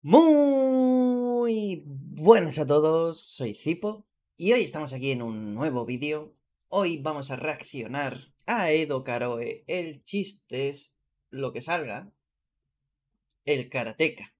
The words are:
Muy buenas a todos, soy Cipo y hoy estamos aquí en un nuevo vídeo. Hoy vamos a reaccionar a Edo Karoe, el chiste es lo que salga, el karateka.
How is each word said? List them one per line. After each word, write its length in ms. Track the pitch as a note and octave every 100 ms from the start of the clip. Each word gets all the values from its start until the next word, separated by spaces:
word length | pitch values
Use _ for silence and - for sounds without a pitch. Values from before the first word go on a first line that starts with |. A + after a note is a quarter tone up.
Muy 1800 | C#3 A#3+ E4 D4 C#4+ C4+ C4 C4 B3+ B3+ B3 B3 B3 A#3+ A#3 A3 G#3 E3+
buenas 720 | D3 C#3 C#3 D3 E3+ A3 E3 D3
a 60 |
todos, 560 | C3+ D3 D#3 D#3+ E3 D#3+
soy 320 | - - A#2+
Cipo 520 | G#2 D3 E3+ G#3 G#3+ _ _ _ _
y 160 | F3
hoy 80 | A#3+
estamos 300 | D#3 D#3 D3
aquí 180 | C3 C3+
en 100 | B2
un 320 | A#2 A2 G#2+
nuevo 320 | G#2 D3+ B2+
vídeo. 500 | A2+ B2 D3 D3+ D3+ _ _ _ _
Hoy 280 | F#3+ F#3 D#3+
vamos 300 | D3 D3 C3+
a 40 |
reaccionar 840 | B2+ D3+ D3 - C3+ A2 C#3 C#3 C3 - _
a 260 | - A#3 F3
Edo 320 | D#3 D3+ C3+
Karoe, 600 | C3+ A#2+ B2 A#2 A#2+ - -
el 360 | F3+ E3 C#3+
chiste 680 | - G3+ F#3+ - _ B2 C#3
es 260 | C#3 - _ _ _ _
lo 220 | C3 C3
que 100 | B2
salga, 500 | C#3 F3 C3 G#2+ F#3+ _ _ _ _ _ _ _ _ _ _ _ _ _
el 240 | - C#3 B2
karateka. 640 | C3 A2 - D#3 - G#2